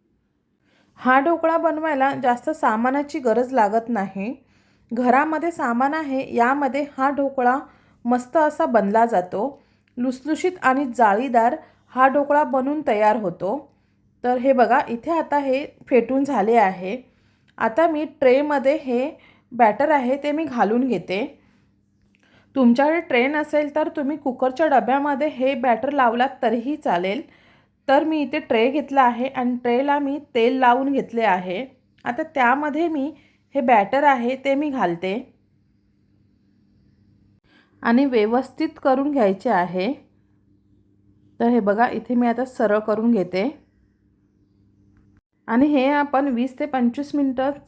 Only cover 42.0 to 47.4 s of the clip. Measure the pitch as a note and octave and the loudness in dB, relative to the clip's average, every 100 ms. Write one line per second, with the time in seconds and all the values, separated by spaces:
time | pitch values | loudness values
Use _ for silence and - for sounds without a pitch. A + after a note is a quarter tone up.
42 | - B3 A#3+ A#3 B3+ - G#3+ G#3 G#3+ G#3+ | -4 0 0 -2 -6 -2 0 0 0 0
43 | A#3 A3+ F3 F#3 A#3+ - _ _ _ _ | 2 0 0 -2 -4 -6 _ _ _ _
44 | _ _ _ _ _ _ _ _ _ _ | _ _ _ _ _ _ _ _ _ _
45 | _ _ _ _ - A#3 D4 D4 C4 C#4+ | _ _ _ _ -2 2 4 4 2 2
46 | C#4+ B3+ C#4+ A#3 B3+ - D4 C4+ A#3+ C4 | 0 0 0 -2 -4 -4 -4 0 0 -2
47 | C#4+ D4 C4+ B3+ | -4 -2 -2 0